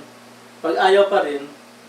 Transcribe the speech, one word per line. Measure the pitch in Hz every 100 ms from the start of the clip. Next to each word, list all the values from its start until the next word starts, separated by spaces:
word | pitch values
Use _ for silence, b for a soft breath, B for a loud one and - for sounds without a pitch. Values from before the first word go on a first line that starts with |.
| - - - - - -
pag | 160 165 185
ayaw | 196 196
pa | 196
rin, | 147 143 143 - - -